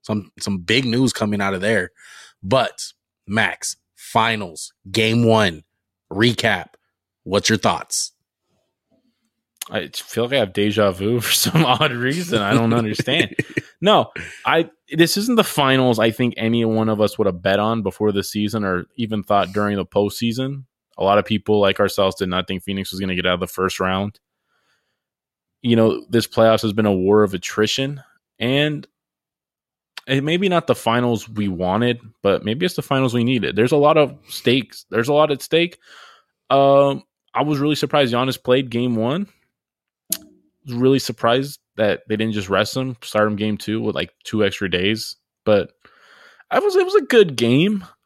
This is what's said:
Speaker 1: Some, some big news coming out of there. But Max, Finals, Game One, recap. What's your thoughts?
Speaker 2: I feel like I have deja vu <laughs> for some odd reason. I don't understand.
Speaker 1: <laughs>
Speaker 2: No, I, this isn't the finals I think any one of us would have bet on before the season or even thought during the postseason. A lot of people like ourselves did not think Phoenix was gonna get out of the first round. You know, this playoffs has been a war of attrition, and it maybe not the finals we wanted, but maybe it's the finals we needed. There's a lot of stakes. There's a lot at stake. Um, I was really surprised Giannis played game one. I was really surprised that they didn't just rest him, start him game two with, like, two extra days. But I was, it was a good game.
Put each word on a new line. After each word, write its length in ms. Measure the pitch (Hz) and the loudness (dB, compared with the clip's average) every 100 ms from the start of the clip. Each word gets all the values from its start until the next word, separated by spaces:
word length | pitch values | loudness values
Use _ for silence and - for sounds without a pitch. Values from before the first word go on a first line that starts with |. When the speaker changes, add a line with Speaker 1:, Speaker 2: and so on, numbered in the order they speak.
Speaker 1:
Some, 300 | - 107 - - | -4 -6 -6 -12
some 200 | - 95 | -8 -6
big 260 | 87 117 | -2 0
news 280 | 127 120 127 | 0 0 0
coming 280 | - 107 101 | 0 -4 -2
out 120 | 98 | -2
of 80 | 95 | -2
there. 300 | 101 107 90 _ - - - _ | -2 -2 -4 _ -20 -20 -20 _
But 520 | 95 131 110 - - _ _ _ - | 0 0 0 -6 -16 _ _ _ -6
Max, 480 | 110 98 87 - - _ | -2 -2 -4 -12 -12 _
Finals, 800 | _ - 120 113 110 92 78 - _ 95 | _ -4 0 0 -2 -8 -14 -18 _ -6
Game 340 | 110 110 117 | 0 2 4
One, 400 | 117 113 101 78 _ _ _ _ _ | 4 4 2 -2 _ _ _ _ _
recap. 580 | 90 120 104 113 95 78 _ _ _ _ _ | 0 0 2 -2 -2 -6 _ _ _ _ _
What's 260 | 87 98 - | -2 -2 0
your 100 | 110 | 0
thoughts? 540 | 107 87 - - - _ _ _ _ _ _ _ _ _ _ _ _ _ _ _ - | 0 -2 -6 -8 -8 _ _ _ _ _ _ _ _ _ _ _ _ _ _ _ -10
Speaker 2:
I 160 | 104 76 | -10 -10
feel 340 | - - - | -14 -8 -6
like 100 | 120 | -2
I 40 | 135 | 0
have 160 | 101 | -2
deja 360 | 98 104 104 101 | 0 0 2 0
vu 300 | 90 101 120 | 0 -2 -2
<laughs> 20 | |
for 100 | 110 | 0
some 320 | - 208 160 | 0 2 2
odd 280 | 143 123 151 | 2 2 0
reason. 500 | 120 127 160 170 110 | 0 -4 -4 -2 -2
I 120 | 101 | 2
don't 200 | 113 117 | 2 2
understand. 600 | 117 110 104 - 151 - - | 0 0 -4 -2 -2 -2 -6
Speaker 1:
<laughs> 40 | - - - _ | -8 -10 -12 _
Speaker 2:
No, 300 | 185 190 110 - 82 - | 2 4 2 -8 -14 -8
I, 240 | - 160 165 _ _ | 0 0 0 _ _
this 240 | 156 165 | 4 4
isn't 200 | - 226 | 2 0
the 80 | 233 | 0
finals 540 | - - 135 131 127 110 | 2 2 4 4 4 4
I 120 | 113 | 2
think 220 | 110 123 | 2 -2
any 300 | - 113 117 | 0 0 0
one 240 | 113 110 110 | 2 2 0
of 100 | 107 | 2
us 180 | 104 - | 0 2
would 100 | 101 | -2
have 140 | 87 | 0
bet 180 | 95 101 | 0 2
on 220 | 107 113 | 0 -2
before 300 | 95 - 107 | -4 -2 -2
the 120 | 101 | 0
season 420 | 92 104 104 110 | -4 -4 -4 -2
or 220 | 98 90 - - | -2 -4 -6 -8
even 260 | 113 107 | -6 -6
thought 300 | 92 101 92 | 0 0 0
during 240 | 101 104 101 | -2 -2 -2
the 80 | |
postseason. 800 | 90 101 101 - 117 117 131 139 131 _ _ - | -2 -2 -2 -2 -6 -4 -8 -10 -16 _ _ -2
A 60 | |
lot 120 | 95 104 | 2 2
of 60 | |
people 380 | - 107 - 107 | 2 -4 0 2
like 180 | 101 98 | 2 2
ourselves 380 | 98 - 95 - | -2 0 -2 -2
did 100 | 92 | -4
not 180 | 90 | -4
think 160 | 90 95 | -4 -8
Phoenix 300 | - 98 95 | -8 -8 -8
was 80 | 92 | -8
gonna 160 | 95 | -6
get 100 | 90 | -4
out 100 | 90 | -2
of 40 | 90 | -2
the 80 | 92 | -4
first 320 | - 95 - | -4 -4 -2
round. 400 | 92 95 101 _ _ _ _ _ _ _ _ _ _ _ _ _ _ _ | -2 -2 -4 _ _ _ _ _ _ _ _ _ _ _ _ _ _ _
You 160 | 123 113 | 0 4
know, 260 | 113 64 - | 4 0 0
this 180 | 117 - | -2 0
playoffs 360 | - 113 110 | 2 4 4
has 100 | 110 | 0
been 120 | 101 | 0
a 80 | 107 | 0
war 300 | 95 95 107 | 2 4 4
of 100 | 104 | 2
attrition, 680 | 90 - - 107 - 135 143 _ _ _ _ | -2 -6 -2 -2 -2 -6 -8 _ _ _ _
and 480 | 117 139 151 147 - _ _ _ _ _ _ _ _ _ _ - - | -2 0 -2 -4 -12 _ _ _ _ _ _ _ _ _ _ -20 -4
it 180 | 135 | -2
maybe 240 | 147 175 196 | 0 -2 0
not 180 | 175 - | 0 0
the 80 | |
finals 540 | 117 117 117 123 110 - | -2 0 0 0 -2 -4
we 180 | 107 101 | -4 -4
wanted, 540 | 87 90 101 120 120 110 _ | -2 0 2 0 -2 -10 _
but 220 | 98 92 | 0 0
maybe 220 | 104 123 | -2 -2
it's 100 | 180 | -2
the 60 | - | -4
finals 320 | - 135 131 | -2 0 0
we 100 | 120 | 0
needed. 320 | 117 127 87 | 0 0 -2
There's 160 | 98 123 | 0 2
a 60 | 151 | 4
lot 180 | 147 | 4
of 220 | 156 143 - _ | 4 2 -2 _
stakes. 580 | - 123 131 110 - _ | -4 0 0 -2 -18 _
There's 180 | 107 120 | -4 2
a 60 | |
lot 180 | 147 151 | 2 2
at 100 | 139 | 0
stake. 380 | - 160 175 - _ - - _ _ _ _ | -2 0 0 -6 _ -20 -20 _ _ _ _
Um, 540 | 135 139 139 139 131 _ _ _ | 4 6 6 4 -2 _ _ _
I 100 | - | -4
was 160 | 147 143 | -2 0
really 160 | 147 | 0
surprised 380 | 147 135 151 131 | -2 0 2 2
Giannis 300 | 120 131 123 | 0 0 -4
played 260 | - 127 131 | 0 0 0
game 280 | 117 123 113 | -4 -2 -2
one. 300 | 113 160 202 _ _ _ _ _ _ _ _ | -2 -4 -8 _ _ _ _ _ _ _ _
I 40 | - - _ _ _ | -12 -12 _ _ _
was 80 | 139 | -10
really 260 | 120 131 135 | 0 2 2
surprised 600 | - 113 117 127 139 - _ - | 0 -2 2 2 -2 -14 _ -2
that 240 | 107 90 - | -2 -2 -4
they 80 | 107 | -4
didn't 160 | 113 | -2
just 160 | 104 95 | -4 0
rest 260 | 95 104 | 0 0
him, 220 | 131 131 120 | -4 -8 -10
start 240 | - 107 | -4 0
him 120 | 107 104 | 0 0
game 180 | 107 104 | -4 -4
two 240 | - 110 | -6 -4
with, 140 | 107 | -4
like, 160 | 78 87 _ | -4 -8 _
two 180 | - 107 | -6 0
extra 260 | 101 - 98 | 0 -2 -4
days. 460 | 87 95 110 - - _ _ | 0 0 -2 -8 -16 _ _
But 260 | - 101 - _ _ _ _ - - _ _ | 2 2 0 _ _ _ _ -20 -20 _ _
I 80 | 254 | 0
was, 160 | 415 | 2
it 80 | 370 | 2
was 120 | 370 | 2
a 100 | 392 | 0
good 320 | 277 240 185 120 | 4 4 4 2
game. 480 | 117 131 190 202 180 _ | 2 4 2 -2 -8 _